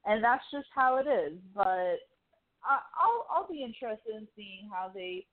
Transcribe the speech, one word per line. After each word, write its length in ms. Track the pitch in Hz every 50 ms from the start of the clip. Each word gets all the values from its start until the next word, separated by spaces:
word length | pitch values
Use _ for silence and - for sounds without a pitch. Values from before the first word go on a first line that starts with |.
| _
and 160 | 208 214 220
that's 220 | 220 233 247 269 - -
just 140 | 285 285 269 _ -
how 220 | 277 262 254 262
it 100 | 262 269
is. 320 | 294 269 202 160 147 160 180 185 190 190
But 440 | 202 196 185 185 180 180 180 175 165 - _ _ _ _ _ _ _ _ _ _ _ -
I, 140 | 233 277 - - - - -
I'll, 260 | 359 427 466 466 - -
I'll 180 | - 339 403 -
be 140 | 339 294
interested 520 | 262 233 233 - 262 233 214 214 _ 226 214
in 100 | 220 214 214 _
seeing 320 | 214 208 202 190 190 202 208
how 200 | 202 185 185 190 190
they 320 | 196 185 180 180 180 - _